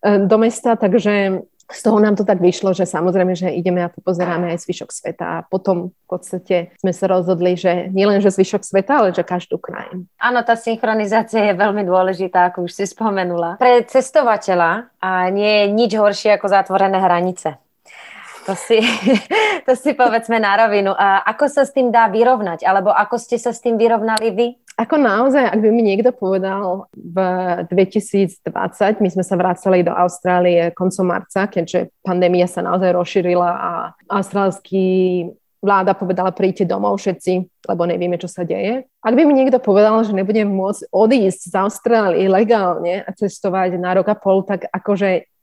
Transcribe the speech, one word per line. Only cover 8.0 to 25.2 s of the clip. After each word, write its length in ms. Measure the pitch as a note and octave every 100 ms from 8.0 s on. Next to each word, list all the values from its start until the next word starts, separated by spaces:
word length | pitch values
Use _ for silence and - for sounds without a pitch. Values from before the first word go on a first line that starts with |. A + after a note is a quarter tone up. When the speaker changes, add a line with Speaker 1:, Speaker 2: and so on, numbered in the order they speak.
| G#3 G3+
Speaker 1:
že 80 | G3
zvyšok 400 | F#3+ F#3+ G3+ -
sveta, 320 | G3 F#3+ G3
ale 160 | F#3+ F3+
že 80 |
každú 320 | E3+ F3+ - F3+
krajinu. 480 | - - - F#3 F3+ _
Speaker 2:
Áno, 240 | A#3 B3
tá 160 | A#3 A3+
synchronizácia 880 | A#3 A3+ A3 A3 G#3 A3 A3 A3+ G#3
je 80 | F3+
veľmi 320 | G#3 G3+ F3
dôležitá, 640 | F#3 F#3 F3+ F#3 F3+ F3+
ako 160 | F3 F3
už 80 | -
si 80 |
spomenula. 720 | G3 - A3 G3 F3 F3 E3+ F#3+
Pre 320 | B3+ B3 A#3+
cestovateľa 1040 | C4 C4 D#4 B3 G#3 - F3+ E3+ F#3+ A#3+ _
a 320 | F#3 F#3 F3+
nie 160 | G3 G#3
je 180 | G#3+ G3+
nič 200 | G#3 A#3 A3
horšie 400 | G#3 G3 G#3+ G3+
ako 160 | G3+
zatvorené 480 | G3 F#3+ F#3+ G3 F#3+
hranice. 560 | F#3+ F3 F3+ F#3 E3 C#3 _ _ _ - - - - - -
To 60 | F#3+
si, 260 | - A3+ A3+ A3+ G3 A3+
<laughs> 440 | - G#4+ G#4+ F#4 -
to 20 |
si 240 | B3+ D4+ C4
povedzme 480 | B3 A3+ A3 A3+
na 160 | G#3+ G3+ A3+
rovinu. 240 | G3+ G3
A 320 | F#3+ G3 G3
ako 240 | - A3 D4
sa 160 | C#4+
s 80 | C4+
tým 160 | - B3
dá 240 | A#3 A3+
vyrovnať? 560 | G#3 A#3 B3+ G3+ E3 E3+
Alebo 240 | G3 F#3+
ako 240 | G3 G#3 A#3+
ste 240 | - A#3
sa 160 | A#3+ A3+
s 80 |
tým 160 | A#3+ A3+
vyrovnali 480 | A3+ A3+ A3 A3 A3+ F#3+
vy? 120 | A#3+ B3 _ -
Speaker 1:
Ako 160 | A#3 D#4
naozaj, 480 | B3+ G3+